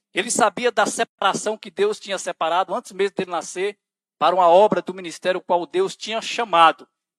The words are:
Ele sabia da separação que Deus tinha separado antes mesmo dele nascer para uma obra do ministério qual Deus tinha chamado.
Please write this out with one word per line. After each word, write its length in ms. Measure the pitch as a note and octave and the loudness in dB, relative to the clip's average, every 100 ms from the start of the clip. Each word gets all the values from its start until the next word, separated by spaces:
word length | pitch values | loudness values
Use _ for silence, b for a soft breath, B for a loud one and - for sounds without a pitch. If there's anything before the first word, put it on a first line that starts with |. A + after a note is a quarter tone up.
| _ | _
Ele 160 | - A#3 | -6 -4
sabia 400 | - A3 - B3 | 0 0 0 -2
da 160 | A3+ G3 | 0 0
separação 720 | - - _ G3 - G#3+ A3 | -2 -6 _ -4 -2 -6 -8
que 140 | G#3 | -10
Deus 280 | F3+ G#3 G#3 | -2 -2 -2
tinha 200 | G3+ F#3 | -8 -8
separado 560 | F3+ - D#3+ F3 F#3 | -8 -6 -2 -2 -2
antes 180 | A3 - | -6 -8
mesmo 220 | F#3+ G3 - | -4 -4 -4
dele 140 | F3+ | -6
nascer 480 | E3+ - F3+ G3+ G3+ _ _ _ - | -8 -8 -6 -8 -8 _ _ _ -2
para 160 | D#3 | 0
uma 140 | F3+ F3 | 4 6
obra 320 | F3+ G#3 F#3 | 6 6 2
do 140 | F3 | -6
ministério 460 | F#3 F3 - F3+ F3+ | -10 -14 -6 -4 -4
qual 260 | - F3 D#3+ | -2 -2 -2
Deus 300 | F3+ F#3+ - | -2 -2 -6
tinha 240 | G#3 A3 | -8 -8
chamado. 680 | - - A3+ E3 E3 - - _ _ | -6 -6 0 6 6 4 -8 _ _